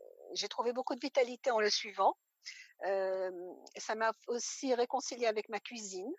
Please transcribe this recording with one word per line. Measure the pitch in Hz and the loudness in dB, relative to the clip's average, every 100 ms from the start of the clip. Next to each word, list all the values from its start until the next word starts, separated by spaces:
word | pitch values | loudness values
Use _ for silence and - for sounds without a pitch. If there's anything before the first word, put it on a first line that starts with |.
| 50 - 78 | -20 -20 -10
j'ai | - 202 | -6 -6
trouvé | - 240 | -2 -2
beaucoup | 247 - 262 | 0 -2 -2
de | |
vitalité | 285 - 247 247 262 | 0 4 2 2 2
en | 226 | 4
le | 208 | 4
suivant. | - 220 196 196 - _ _ - - - - 185 | 2 -2 4 4 4 _ _ -18 -16 -18 -6 0
Euh, | 196 190 190 185 180 180 - - - | 2 2 0 -2 -4 -10 -12 -14 -12
ça | - 220 | -6 0
m'a | 226 214 - | 0 0 -2
aussi | 240 - - 277 | -4 -2 -4 2
réconciliée | 240 247 254 - 240 233 | 4 4 0 -2 0 0
avec | 214 - | 0 -2
ma | 208 | -6
cuisine. | - 240 208 185 214 | -8 -10 -8 -6 -6